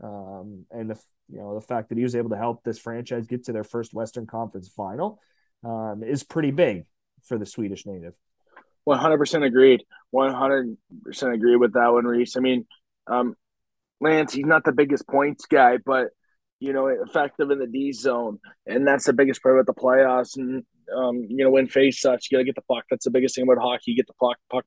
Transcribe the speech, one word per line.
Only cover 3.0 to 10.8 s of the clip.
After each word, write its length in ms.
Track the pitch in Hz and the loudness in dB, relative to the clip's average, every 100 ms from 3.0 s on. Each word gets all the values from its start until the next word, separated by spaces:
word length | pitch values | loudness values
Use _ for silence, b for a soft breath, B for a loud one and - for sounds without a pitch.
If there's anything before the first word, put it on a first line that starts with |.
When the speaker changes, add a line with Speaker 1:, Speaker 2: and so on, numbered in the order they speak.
| 120 120 113 | -8 -10 -8
Speaker 1:
get 180 | 123 | -10
to 80 | 123 | -8
their 120 | 113 | -8
first 300 | 107 120 113 | -8 -8 -8
Western 320 | 107 113 - 113 | -10 -10 -10 -12
Conference 420 | 117 113 95 90 | -10 -10 -12 -18
final, 520 | - 98 113 196 214 _ _ _ _ | -14 -12 -8 -8 -10 _ _ _ _
um, 400 | 117 113 110 104 | -10 -8 -8 -10
is 220 | 113 139 | -6 -6
pretty 260 | - 165 147 | -6 -4 -2
big 360 | 139 165 95 - _ _ _ | 0 0 -2 -12 _ _ _
for 140 | - 117 | -10 -8
the 80 | 101 | -8
Swedish 400 | - 104 95 - | -8 -8 -8 -14
native. 280 | 92 85 - _ _ _ b b b | -16 -16 -20 _ _ _ b b b
Speaker 2:
One 140 | - 131 | -2 0
hundred 200 | 151 151 | 2 2
percent 260 | 143 165 | 0 0
agreed. 400 | 139 120 135 123 - b b | 2 6 8 6 0 b b
One 220 | 127 135 | 0 0
hundred 440 | 131 135 135 123 110 | 0 0 0 -2 -10